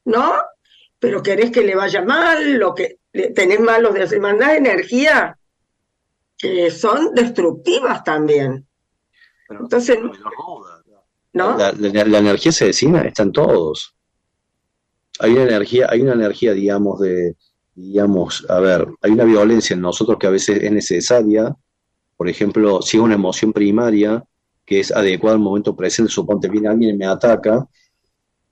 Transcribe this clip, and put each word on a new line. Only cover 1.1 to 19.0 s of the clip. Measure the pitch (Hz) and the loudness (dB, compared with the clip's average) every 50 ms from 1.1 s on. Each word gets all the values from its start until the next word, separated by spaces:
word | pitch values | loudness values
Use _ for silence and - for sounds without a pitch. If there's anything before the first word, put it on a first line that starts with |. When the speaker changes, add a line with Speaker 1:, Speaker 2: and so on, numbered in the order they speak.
| 202 190 - | -2 -2 -2
Speaker 1:
querés | 196 196 190 226 240 | -2 0 2 0 2
que | 233 247 214 | 2 2 2
le | 202 190 | 2 0
vaya | 190 196 190 190 202 180 | 0 -2 -2 -2 -2 -2
mal, | 208 277 320 339 339 330 302 302 285 277 240 | 0 0 2 2 2 0 0 0 0 0 0
lo | 202 - - | 0 0 -2
que | 196 190 - - - _ _ - | -4 -6 -8 -8 -14 _ _ -6
le, | - 175 - | -4 -4 -2
tenés | - - 190 180 202 220 | 0 0 2 2 2 2
malos | 233 233 226 226 233 220 196 | 4 4 4 4 2 2 2
deseos, | 196 190 170 214 208 | 0 -2 -2 -2 -2
mandás | 196 202 202 214 254 285 311 311 | 0 0 0 2 2 2 2 2
energía | 277 247 196 175 180 - 240 247 285 311 294 247 185 160 - _ _ _ _ _ _ _ _ _ _ _ _ _ _ _ _ _ _ _ _ - | 2 2 0 0 -2 -2 -2 0 2 2 2 2 0 -2 -8 _ _ _ _ _ _ _ _ _ _ _ _ _ _ _ _ _ _ _ _ -8
que | - 190 190 180 175 165 | -6 -4 -2 -2 -2 -2
son | - - - 214 220 277 320 - - | -2 -2 -2 -2 0 0 -2 0 0
destructivas | 247 240 240 233 - 175 165 147 - - 359 359 480 269 - - - - | 0 -2 0 -2 -2 -2 -2 -2 -2 -2 -2 -2 0 -2 -2 -4 -4 -4
también". | 175 156 156 151 151 147 143 139 131 131 135 - _ _ _ _ _ _ _ _ _ _ _ _ _ _ _ _ - | -4 -4 -2 0 0 0 0 0 -2 -6 -8 -12 _ _ _ _ _ _ _ _ _ _ _ _ _ _ _ _ -20
Speaker 2:
Pero | 107 104 | -16 -16
Speaker 1:
Entonces, | 123 - - 240 240 262 254 220 | -8 -2 -2 -2 0 0 0 0
Speaker 2:
no, | 226 - 101 | -2 -6 -12
no, | 95 104 107 - - - 175 170 120 98 90 85 82 _ _ _ _ _ _ _ _ _ _ - | -12 -14 -14 -14 -14 -16 -16 -18 -18 -20 -20 -20 -20 _ _ _ _ _ _ _ _ _ _ -6
no, | - 180 208 247 | -4 -2 -2 0
Speaker 1:
¿no? | - | 0
Speaker 2:
la, | 101 98 | -2 -2
la, | - - 104 101 98 107 104 | -2 -2 -4 -2 0 2 2
la | 110 107 104 | 4 4 4
energía | 104 104 98 92 - 165 | 4 4 2 2 2 0
asesina | 160 - 117 98 - - 120 143 175 165 | 0 2 2 0 2 2 2 2 2 2
está | - - - - 104 | 0 0 -2 -2 -2
en | 98 | 0
todos. | - 143 156 160 131 95 82 78 76 - - - _ _ _ _ _ _ _ _ _ _ _ _ _ _ _ _ _ _ _ _ _ _ _ _ - - | 2 2 2 2 2 2 0 -2 -4 -8 -12 -16 _ _ _ _ _ _ _ _ _ _ _ _ _ _ _ _ _ _ _ _ _ _ _ _ -8 -2
Hay | - 113 | 0 2
una | 120 131 131 | 4 4 2
energía, | 123 113 104 101 - 117 123 127 - | 2 2 0 -2 0 0 0 0 2
hay | 113 120 | 0 0
una | 131 135 123 | 0 0 0
energía, | 117 110 104 98 - - 113 101 | 0 0 -2 -2 -2 0 0 0
digamos, | 98 98 101 101 101 104 98 - 92 | 0 0 0 0 0 0 -2 -2 -2
de, | 98 95 90 90 87 87 85 - _ _ _ _ _ _ _ | -2 -2 -2 -2 -2 -4 -6 -8 _ _ _ _ _ _ _
digamos, | 92 92 95 98 101 101 101 98 92 87 82 - - - - | -20 -14 -4 0 0 2 2 2 0 0 -2 -6 -8 -6 -2
a | 90 90 | 0 2
ver, | 92 95 90 85 - - - - | 2 2 2 2 0 -4 -6 -4